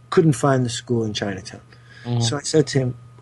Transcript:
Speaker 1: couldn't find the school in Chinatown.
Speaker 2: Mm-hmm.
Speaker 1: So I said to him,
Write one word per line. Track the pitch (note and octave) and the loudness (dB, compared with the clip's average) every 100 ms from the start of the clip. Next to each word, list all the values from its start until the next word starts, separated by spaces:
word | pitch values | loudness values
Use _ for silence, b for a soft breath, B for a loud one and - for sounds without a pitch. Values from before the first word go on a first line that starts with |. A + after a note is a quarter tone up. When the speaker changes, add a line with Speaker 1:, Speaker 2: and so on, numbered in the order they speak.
| - | -2
Speaker 1:
couldn't | - D#3+ | 4 4
find | C3+ D3 C3 | 4 2 2
the | B2 | 0
school | - - A#2+ | -4 -4 -2
in | A2 | -2
Chinatown. | G#2 G#2 F#2 - - - B B B | -4 -6 -6 -10 -18 -20 B B B
Speaker 2:
Mm-hmm. | A#2+ A#2+ | -4 -2
Speaker 1:
So | A#2 C#3 | 0 -2
I | |
said | - D#3 C#3+ | 0 0 2
to | C#3 | 0
him, | B2+ - - - | -2 -6 -16 -20